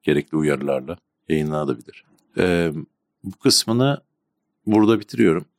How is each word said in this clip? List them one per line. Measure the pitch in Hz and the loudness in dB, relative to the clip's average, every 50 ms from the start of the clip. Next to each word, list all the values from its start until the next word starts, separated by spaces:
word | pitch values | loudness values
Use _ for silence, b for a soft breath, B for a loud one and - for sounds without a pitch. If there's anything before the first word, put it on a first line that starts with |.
| _ | _
gerekli | - 76 73 76 _ - | 0 0 0 -2 _ -4
uyarılarla | 80 76 76 71 67 69 69 67 65 65 64 85 - _ _ _ _ _ - | -2 0 0 -2 -2 -2 -4 -4 -4 -4 -8 -14 -14 _ _ _ _ _ -4
yayınlanabilir. | 82 76 76 76 78 76 76 71 64 60 - - - - _ _ _ _ _ _ _ | -2 -2 -2 -2 -4 -4 -4 -4 -6 -8 -10 -20 -20 -20 _ _ _ _ _ _ _
E, | - 92 90 87 87 85 82 73 80 - _ _ _ _ _ _ _ - | -2 0 2 2 0 0 -2 -4 -8 -12 _ _ _ _ _ _ _ -16
bu | 95 | -16
kısmını | 95 _ - 139 - - - - 113 120 131 139 143 - _ _ _ _ _ _ _ _ _ _ _ _ _ | -16 _ 0 2 2 2 0 0 0 2 2 0 0 -4 _ _ _ _ _ _ _ _ _ _ _ _ _
burada | 107 107 110 107 104 113 110 | 2 2 4 4 4 2 0
bitiriyorum | 104 _ - 117 113 90 80 90 - _ _ | -2 _ -2 2 2 2 2 0 -4 _ _